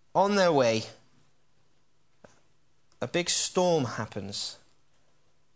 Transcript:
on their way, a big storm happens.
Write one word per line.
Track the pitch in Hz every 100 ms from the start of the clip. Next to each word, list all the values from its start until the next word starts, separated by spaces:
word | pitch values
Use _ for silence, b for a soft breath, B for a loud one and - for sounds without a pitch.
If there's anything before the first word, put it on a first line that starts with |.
| _
on | - 196 202
their | 180
way, | 143 120 113 - - _ _ _ _ _ _ _ _ _ _ _ _ - - _ _ _ _ _ -
a | 120
big | 170 175
storm | - - 190 180 165 123
happens. | - 107 107 98 101 - - - _ _ _ _ _ _ _ _